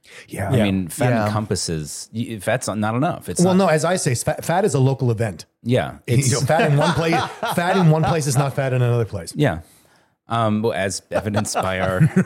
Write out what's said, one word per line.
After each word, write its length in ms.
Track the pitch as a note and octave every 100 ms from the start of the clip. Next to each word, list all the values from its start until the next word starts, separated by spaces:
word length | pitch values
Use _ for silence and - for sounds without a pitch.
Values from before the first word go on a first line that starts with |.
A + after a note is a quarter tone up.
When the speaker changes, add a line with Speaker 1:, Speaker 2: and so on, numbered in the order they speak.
| _ - -
Speaker 1:
Yeah. 220 | F2 G2
Speaker 2:
I 60 | G#2+
Speaker 3:
Yeah. 60 |
Speaker 2:
mean, 240 | G2+ F#2+ E2+
fat 200 | - B2
Speaker 4:
Yeah. 160 | A2+ G#2
Speaker 2:
encompasses, 840 | G#2+ G#2 G2 - D#2+ D2 - -
y-, 260 | A2+ A#2 A2
fat's 300 | A2 A#2+ -
not, 100 | G#2
not 160 | G#2+
enough. 340 | A#2 E3+ - -
It's 120 | F2
Speaker 1:
Well, 120 | F3+
Speaker 2:
not 100 | F#3 F#3
Speaker 1:
no, 40 |
as 140 | D#3
I 120 | E3 F#3
say, 180 | D3+
fat, 300 | A#2 - -
fat 200 | - F3 G3
is 80 |
a 40 | C#3
local 320 | C3 C3 B2
event. 360 | A2 A2 E2 - _
Speaker 2:
Yeah. 360 | A#2 A#2+ C#2 -
Speaker 1:
<laughs> 40 | -
You 120 | B2
Speaker 2:
It's 120 | C3
Speaker 1:
know, 80 | C3+
fat 300 | C#3+ D#3 D3+
in 60 | C#3+
one 140 | D4
place, 220 | C#3+ E3
Speaker 2:
<laughs> 400 | E3 - - A3+
Speaker 1:
fat 220 | F3+ F3 F#3+
in 140 | E3
one 140 | D#3
place 220 | F#3 E3+ C#3+
is 100 | B2+
not 160 | C#3
fat 180 | C#3+ C3+
in 60 | B2+
another 240 | A#2+ A#2+ G#2+
place. 280 | G2 E2
Speaker 2:
Yeah. 260 | D3 C#3 D#2+ - - _ _ _ _ -
Um, 340 | A#2 A2 G#2+
well, 100 | A2+
as 280 | F2 G2 - _
evidenced 440 | - G#2+ G#2+ G#2+
by 260 | - F#2 F#2
our 220 | F#2+ F#2 D3+ F#3+